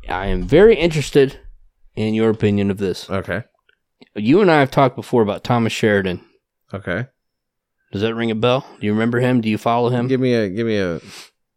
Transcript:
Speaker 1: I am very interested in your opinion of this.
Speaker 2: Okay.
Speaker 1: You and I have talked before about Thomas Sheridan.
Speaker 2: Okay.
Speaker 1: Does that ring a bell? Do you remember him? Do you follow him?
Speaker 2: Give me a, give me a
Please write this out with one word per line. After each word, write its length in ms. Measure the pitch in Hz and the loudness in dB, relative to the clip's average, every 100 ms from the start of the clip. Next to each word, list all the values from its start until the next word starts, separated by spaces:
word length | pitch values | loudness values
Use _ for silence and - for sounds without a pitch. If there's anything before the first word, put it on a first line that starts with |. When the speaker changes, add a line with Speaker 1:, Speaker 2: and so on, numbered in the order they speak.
| - | -10
Speaker 1:
I 180 | 90 98 | -6 -2
am 180 | 92 | -4
very 320 | 90 147 214 - | 2 6 6 6
interested 640 | 165 156 - 147 135 - - - - _ - - | 2 -2 0 2 2 -2 -20 -20 -20 _ -16 -6
in 180 | 110 | -2
your 160 | 110 113 | 0 0
opinion 400 | 107 107 101 101 | 0 0 0 0
of 80 | 98 | -2
this. 320 | 95 85 - | -4 -6 -6
Speaker 2:
Okay. 320 | 95 87 92 - _ _ _ _ _ - | -8 -6 -10 -10 _ _ _ _ _ -16
Speaker 1:
You 260 | 107 107 170 | -6 2 4
and 100 | 196 | 4
I 100 | 156 | 4
have 100 | 135 | 2
talked 240 | - 131 | 2 0
before 280 | 120 - 127 | 0 -2 0
about 200 | 104 90 | 0 -2
Thomas 300 | - 120 113 | -2 0 0
Sheridan. 520 | - 110 101 95 90 - _ _ _ _ | 0 2 2 0 -6 -12 _ _ _ _
Speaker 2:
Okay. 340 | 98 98 90 127 _ _ _ _ _ _ _ _ | -14 -8 -8 -8 _ _ _ _ _ _ _ _
Speaker 1:
Does 100 | 98 | -6
that 120 | 110 | -4
ring 160 | 113 117 | -2 -4
a 40 | 110 | -2
bell? 300 | 120 127 - - | 0 -2 -4 -8
Do 80 | 104 | -2
you 60 | |
remember 260 | 107 117 123 | 0 0 0
him? 200 | 127 127 | 0 0
Do 80 | 110 | 0
you 100 | 107 | -2
follow 300 | 117 117 120 | 0 0 0
him? 180 | 123 123 | -2 -2
Speaker 2:
Give 140 | 131 | -2
me 140 | 127 | 0
a, 140 | 120 101 | 0 -2
give 180 | 98 117 | -4 -4
me 100 | 104 | -2
a 220 | 92 80 - - - _ _ | -2 -6 -12 -20 -20 _ _